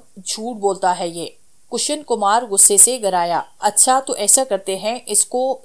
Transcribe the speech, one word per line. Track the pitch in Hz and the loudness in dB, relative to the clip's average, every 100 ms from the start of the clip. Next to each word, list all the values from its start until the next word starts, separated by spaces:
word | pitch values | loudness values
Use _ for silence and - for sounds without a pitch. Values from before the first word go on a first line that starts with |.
| - 202 | -10 -14
झूठ | - - 220 220 | -8 -8 -8 -2
बोलता | 196 185 190 | -2 0 0
है | 180 180 | 0 -4
ये," | 170 160 - - - - | -8 -10 -14 -20 -20 -10
कुशन | 233 - 302 | -6 -4 -4
कुमार | 285 226 202 220 240 | -4 0 2 2 2
गुस्से | 196 - 196 | 2 4 6
से | 233 254 | 4 2
गिराया। | 202 180 175 160 - - | 0 0 0 -2 -4 -4
"अच्छा | 208 202 - 262 | 0 2 4 2
तो | 269 - | 0 -2
ऐसा | 202 269 | 2 2
करते | 262 196 196 190 | 2 -4 -4 -6
हैं, | 208 240 - | -4 -6 -2
इसको | 202 - 247 262 262 | -2 0 -2 -2 -4